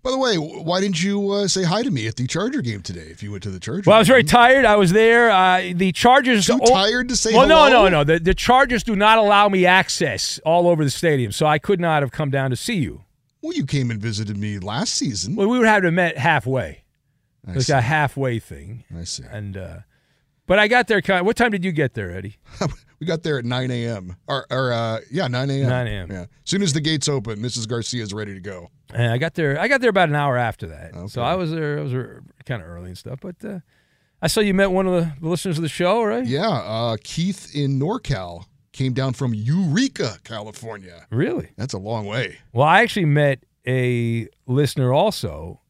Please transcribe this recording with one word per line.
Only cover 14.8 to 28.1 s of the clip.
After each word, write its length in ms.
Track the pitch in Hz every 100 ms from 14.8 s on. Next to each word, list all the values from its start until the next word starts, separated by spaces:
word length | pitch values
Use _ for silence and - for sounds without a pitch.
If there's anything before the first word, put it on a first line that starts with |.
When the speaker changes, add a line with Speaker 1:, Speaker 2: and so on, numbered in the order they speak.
| 208
Speaker 1:
season. 420 | - 208 98 90 143
Speaker 2:
Well, 140 | 202
we 80 | 247
would 100 | 220
have 140 | 214
to 100 | 180
met 260 | 170 175 147
halfway. 680 | 151 151 127 131 82 - _ _ _ _ _ _ -
Speaker 1:
I 80 |
Speaker 2:
It's 120 | 92 127
Speaker 1:
see. 80 |
Speaker 2:
a 80 | 139
halfway 580 | 113 156 143 - 135 113
thing. 460 | - 69 82 117 - 85
Speaker 1:
I 80 |
see. 200 | 85 - 120
Speaker 2:
And, 280 | 107 101 95
uh, 200 | 87 82 - _ _ _ _ _ -
but 120 | 214
I 120 | 208
got 180 | 247 -
there 140 | 208
kind 180 | - 185
of, 60 | 185
what 100 | 233
time 160 | 240
did 140 | 202 185
you 80 |
get 220 | 156 135 -
there, 160 | 95
Eddie? 260 | 90 98 - _ -
Speaker 1:
<laughs> 60 | 165 - _ _
We 60 | 160
got 160 | 165
there 160 | 165 139
at 80 | 117
nine 240 | 123 127
A 160 | 123 117
M. 260 | 110 90 90 -
Or, 200 | 135 -
or, 240 | 127 131
uh, 280 | 117 113 113 -
yeah, 160 | 147 147
nine 240 | 127 135
A 100 | 139
M. 80 | 127
Speaker 2:
Nine 160 | 127 117
A 60 |
M. 200 | 104 90
Speaker 1:
Yeah. 100 | 95
As 60 | 90 _ -
soon 180 | 196
as 100 | 190
the 80 | 147
gates 260 | 151 156 151
open, 320 | 139 107 107
Missus 280 | 120 120 110
Garcia's 440 | 117 107 120 107